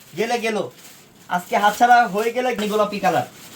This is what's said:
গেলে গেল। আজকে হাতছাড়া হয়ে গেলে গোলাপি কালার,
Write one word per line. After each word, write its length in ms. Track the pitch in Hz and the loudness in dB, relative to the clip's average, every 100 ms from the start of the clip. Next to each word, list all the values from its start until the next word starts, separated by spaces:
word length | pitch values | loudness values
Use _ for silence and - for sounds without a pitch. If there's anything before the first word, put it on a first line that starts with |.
| - 151 | -16 -6
গেলে 220 | 226 240 | -4 -2
গেল। 300 | 220 208 - - - - - - - | -2 -4 -6 -12 -20 -20 -20 -20 -8
আজকে 280 | 180 - 233 | -8 -2 0
হাতছাড়া 500 | 208 208 240 240 226 | 0 2 6 6 4
হয়ে 240 | 196 233 | 0 -2
গেলে 240 | 233 254 202 | -2 -2 -2
গোলাপি 440 | 214 214 208 202 | -2 0 -2 -2
কালার, 240 | 180 156 - - - | -2 0 -4 -10 -20